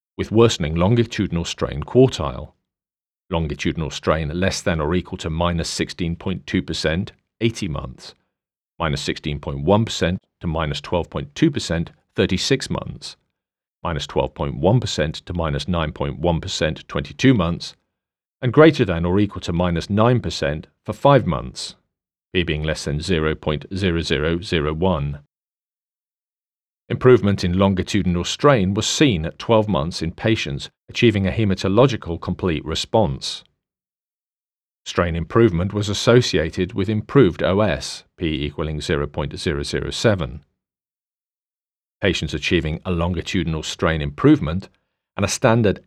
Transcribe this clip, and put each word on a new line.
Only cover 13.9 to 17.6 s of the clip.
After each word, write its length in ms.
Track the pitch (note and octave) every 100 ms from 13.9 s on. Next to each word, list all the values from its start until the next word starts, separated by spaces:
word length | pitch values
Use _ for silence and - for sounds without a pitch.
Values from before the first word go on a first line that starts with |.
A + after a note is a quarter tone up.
| D2+ -
twelve 280 | - C2+
point 220 | - D2+ C2+
one 240 | E2 A#2+
percent 340 | - - D#2 D2
to 80 | -
minus 360 | F2 D#2+ C#2+ -
nine 240 | F2 D#2
point 260 | - C#2+ C#2
one 200 | E2+ D#2+
percent, 480 | F#2 - D#2+ D#2 -
twenty-two 460 | - C#2+ - C3
months, 440 | B2 E2+ F2